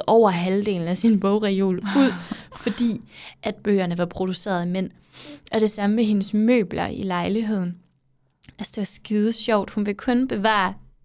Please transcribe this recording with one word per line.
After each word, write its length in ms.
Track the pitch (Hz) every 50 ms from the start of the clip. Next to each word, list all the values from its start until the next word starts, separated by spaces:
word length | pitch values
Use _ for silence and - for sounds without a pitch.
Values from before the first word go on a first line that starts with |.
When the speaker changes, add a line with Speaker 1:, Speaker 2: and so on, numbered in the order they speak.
| -
Speaker 1:
over 220 | - 220 226 220 202
halvdelen 580 | 175 170 175 185 190 202 202 208 196 175 165
af 100 | 170 185
sin 220 | 185 - 233 220 190
bogreol 600 | 190 196 202 214 220 202 196 190 196 190 180 185
ud, 340 | 208 196 196 277 269 254 185 175 170 - -
Speaker 2:
<laughs> 280 | - - - - - -
Speaker 1:
fordi 380 | 240 208 - 240 233 202 - - - - - - - - _ -
at 120 | 214 202
bøgerne 420 | - - 208 202 196 185 175 170
var 80 | 175 175
produceret 560 | 170 - - 185 185 180 - - 208 190 175
af 60 | 175
mænd. 220 | 175 180 190 185 - - - _ _ _ - - - 294 - _ -
Og 80 | - -
det 80 | 214 208
samme 260 | 208 208 202 202 214
med 80 | 233 233
hendes 300 | 214 208 202 190 - -
møbler 540 | 208 220 226 254 240 190 175 - - 175
i 160 | - - - 190
lejligheden. 760 | 190 180 175 175 180 196 226 226 208 220 196 180 175 175 - _ _ _ _ _ _ _ _ _ _ _ _ _ - - -
Altså, 120 | 208 -
det 60 | -
var 80 | 220 196
skide 460 | - - - - - 214 208 208 226 226
sjovt. 360 | - - 240 220 202 190 -
Hun 160 | - 214 208
ville 120 | 208 202
kun 300 | 202 - 262 240 247 262
bevare 460 | 254 247 208 190 220 214 202 185 190 202 - - - _ _